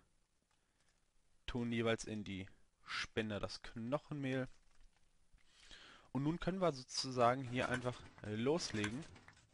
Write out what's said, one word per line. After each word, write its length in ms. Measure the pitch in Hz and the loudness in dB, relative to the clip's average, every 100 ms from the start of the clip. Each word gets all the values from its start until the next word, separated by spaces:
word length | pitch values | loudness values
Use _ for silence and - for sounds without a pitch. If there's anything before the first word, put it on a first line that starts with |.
| _ _ _ _ _ _ _ _ _ _ _ _ _ - - | _ _ _ _ _ _ _ _ _ _ _ _ _ -16 -6
Tun 260 | 127 117 | -2 0
jeweils 340 | 117 113 113 - | 2 4 2 0
in 180 | 107 | -6
die 240 | 98 95 98 - - _ - | -4 -6 -8 -14 -20 _ -6
Spender 540 | - - - 110 101 | -4 -2 0 0 0
das 220 | 95 - | -2 -6
Knochenmehl. 880 | - 117 117 147 - 147 135 131 127 - - - - _ - - _ - - - - - - - - | -10 -6 -2 -2 -2 -4 0 0 -2 -8 -20 -20 -20 _ -20 -20 _ -20 -20 -20 -20 -18 -18 -20 -6
Und 120 | 131 | -2
nun 160 | 143 170 | 0 0
können 220 | - 190 | 0 2
wir 100 | 175 | 2
sozusagen 720 | 131 123 - 135 127 120 131 | 2 -4 -4 0 6 6 6
hier 240 | 127 123 - | 2 0 2
einfach 320 | 127 123 - - - | 0 0 -4 -8 -10
loslegen 800 | 107 107 123 170 - 107 104 123 165 - - - - | -4 2 4 2 2 0 0 -2 -8 -14 -20 -20 -20